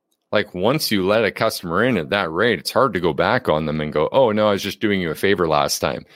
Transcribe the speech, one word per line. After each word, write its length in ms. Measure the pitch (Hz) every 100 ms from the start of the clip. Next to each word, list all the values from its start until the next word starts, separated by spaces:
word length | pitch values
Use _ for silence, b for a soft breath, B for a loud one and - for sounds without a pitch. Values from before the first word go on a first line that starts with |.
| _ _ _
Like, 220 | 104 98
once 380 | 92 101 151 -
you 140 | 101 92
let 180 | 107
a 80 | 104
customer 520 | - 113 - 90 85
in 120 | 123 110
at 120 | 71
that 200 | 101 87
rate, 280 | 80 120 98
it's 120 | -
hard 220 | - 131
to 60 | 92
go 140 | 85
back 340 | 73 87 120 -
on 180 | 78 78
them 140 | 76
and 140 | 76
go, 160 | 76 76
"Oh, 200 | 131 123
no, 160 | 107 107
I 20 |
was 120 | 98
just 180 | 98 -
doing 180 | 107 98
you 100 | 85
a 60 | 76
favor 320 | 98 98 82
last 320 | 73 71 -
time. 260 | 80 64 -